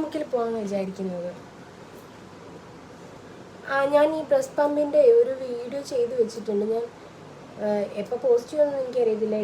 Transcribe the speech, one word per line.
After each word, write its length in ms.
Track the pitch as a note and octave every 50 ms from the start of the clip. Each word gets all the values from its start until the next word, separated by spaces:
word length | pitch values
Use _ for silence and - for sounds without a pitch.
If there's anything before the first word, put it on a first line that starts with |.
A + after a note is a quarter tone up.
| D#4
മുക്കിൽ 200 | D4+ - D#4 D4+ - -
പോകാൻ 200 | A#3+ A#3 A#3 A3+ A3+ G#3
വിചാരിക്കുന്നത്. 680 | G3 G3 G3 F#3+ F#3 F#3+ - F#3+ F#3+ F3+ F3 F3 F3+ F3+ - - - - - - - - - - - - - - - - - - - - - - - - - - - - - - - - - - - - - - - - - - - - - - -
ആ, 60 | C#4 C#4 C#4 C#4 D4
ഞാൻ 140 | D4 D4+ D4+ D#4+ D#4
ഈ 20 | D4+ C4+
ബ്രസ്റ്റ് 280 | C#4+ C4+ C4+ - - -
പമ്പിൻ്റെ 420 | D4 D4 D4 D4 D4 C#4+ C#4 D4+ C#4+ A#3+ A#3 A#3
ഒരു 140 | A#4+ C4 C4+ - -
വീഡിയോ 360 | B3 A#3+ - A#4+ - - C#4 C#4 - D4
ചെയ്ത് 200 | B3 A#3+ A#3 C4 B3+
വെച്ചിട്ടുണ്ട്. 440 | A3+ G#3 - A3+ G#3 A3 G#3 G3+ G#3 A3 A3+
ഞാൻ, 120 | A3+ A#3 A#3+ - - - - - - - - - - - - - - G3+
ഏഹ്, 220 | G#3 G#3 G#3 G3+ - - G#3
എപ്പോൾ 180 | G3 - B3 A#3+ -
പോസ്റ്റ് 260 | C4 A#3+ A#3+ A#3+ -
ചെയ്യുമെന്ന് 320 | - D4+ D4 C#4+ C#4 C4+ C4
എനിക്കറിയത്തില്ല. 520 | B3 A#3+ B3+ A#3 A3 G#3+ G#3 A3 G#3+ G#3+ G#3+